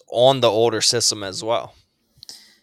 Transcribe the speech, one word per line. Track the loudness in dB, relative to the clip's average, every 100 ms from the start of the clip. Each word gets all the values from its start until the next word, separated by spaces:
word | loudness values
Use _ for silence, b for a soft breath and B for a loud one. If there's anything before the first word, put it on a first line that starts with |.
| -4
on | 2 4 4
the | 2
older | 2 0 0
system | -2 0 -2 -4
as | -8 -8
well. | -4 -6 -6 _ _ _ _ _ B B B B